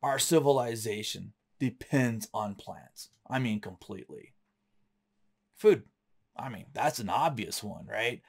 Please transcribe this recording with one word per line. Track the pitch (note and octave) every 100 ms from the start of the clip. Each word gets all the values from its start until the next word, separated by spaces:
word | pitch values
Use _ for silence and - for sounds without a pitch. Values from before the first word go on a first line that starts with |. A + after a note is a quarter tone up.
Our | - C3+
civilization | - E3 C#3 C3+ A#2+ A#2 A2 G#2+ G#2+ - F#2 - _ _
depends | C3 - - C#3+ B2 A2+ G#2+
on | A2 G#2+
plants. | G2+ - - - - - _ -
I | C3
mean, | B2+ G#2+
completely. | G#2 F#2 - - - D2 - _ _ _ _ _ _ _ _ _ _ _ _ _
Food. | G#3+ E3+ - _ _ _ _ -
I | C3+
mean, | G#2+ -
that's | - A#2+ -
an | G#2+
obvious | F#2+ D#3 C3 G#2 -
one, | G#2 - -
right? | G#2 A#2 A#2+